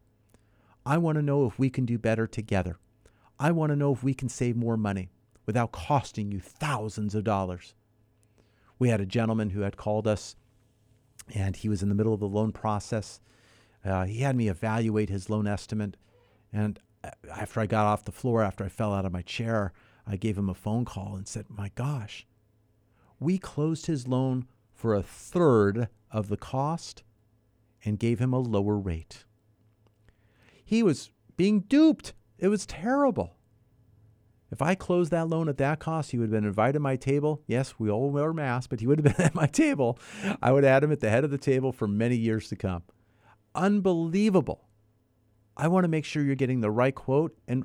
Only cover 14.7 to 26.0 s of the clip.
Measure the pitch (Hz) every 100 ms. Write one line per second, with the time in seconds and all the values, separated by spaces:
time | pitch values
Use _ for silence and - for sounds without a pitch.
14.7 | 113 113 107 104 101 92 107 104 104 -
15.7 | 107 104 - _ _ _ _ _ 104 107
16.7 | 98 _ _ - - - 92 107 - 104
17.7 | 110 104 104 - - 127 113 104 - 98
18.7 | - 107 98 95 90 90 - 113 113 98
19.7 | - _ _ - 95 110 98 98 92 107
20.7 | 113 120 - 101 95 95 110 - 104 101
21.7 | - 127 143 104 - - _ _ _ _
22.7 | _ _ _ _ - 139 190 - - 151
23.7 | 160 - 151 123 127 131 127 123 _ _
24.7 | - 113 104 - - - 180 165 113 101
25.7 | 104 117 _